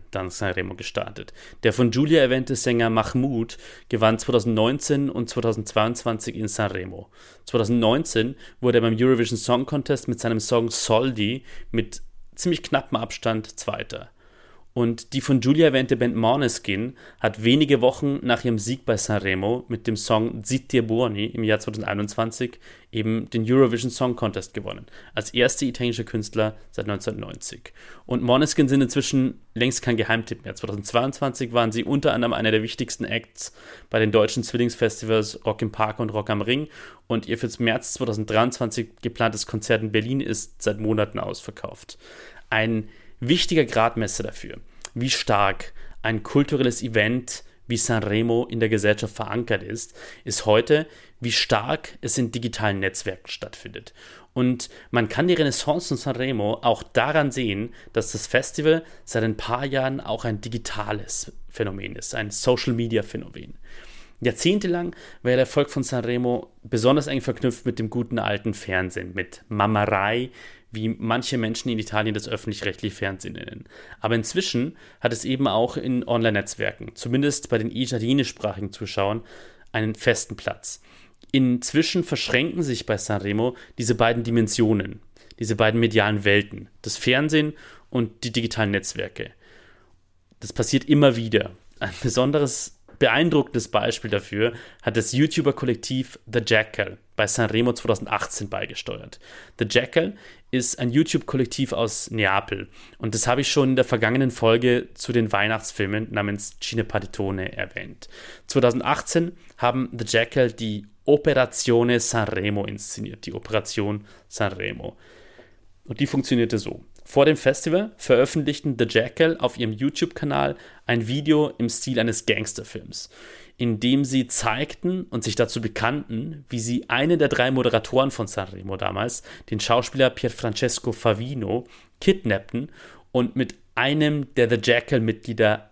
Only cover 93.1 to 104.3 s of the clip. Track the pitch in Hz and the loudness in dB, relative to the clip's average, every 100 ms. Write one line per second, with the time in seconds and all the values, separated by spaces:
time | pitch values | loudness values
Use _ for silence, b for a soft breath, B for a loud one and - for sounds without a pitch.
93.1 | 127 170 151 - 120 - - 113 - 107 | 4 4 4 2 -2 0 0 0 -2 -2
94.1 | 101 - 104 117 117 B B 113 110 - | -2 -2 0 0 -2 B B -2 0 0
95.1 | 127 151 165 143 - 127 113 - 131 131 | 2 2 2 0 0 -2 -2 -2 -4 -4
96.1 | - - 117 117 110 - - 98 98 _ | -10 -4 -2 2 2 2 -4 -6 -8 _
97.1 | - 104 - 107 110 123 117 117 104 - | -2 0 2 2 2 2 0 0 -2 0
98.1 | 104 - - 104 98 - - - - - | -4 -4 -8 -6 -8 -8 -10 -10 -12 -14
99.1 | - B B B - 110 120 127 165 185 | -20 B B B -6 2 2 4 0 0
100.1 | - B B - 127 120 - 123 139 160 | -4 B B -4 -2 -2 -2 0 2 2
101.1 | - - 131 120 - 135 - 113 - - | 0 -2 -2 -2 -2 -2 -2 -2 -2 -4
102.1 | 113 95 98 - 98 98 B B B 113 | 0 2 2 0 -8 -10 B B B -2
103.1 | 107 123 127 131 147 131 127 123 117 113 | 0 2 2 2 4 4 4 2 2 2
104.1 | 131 131 | 4 2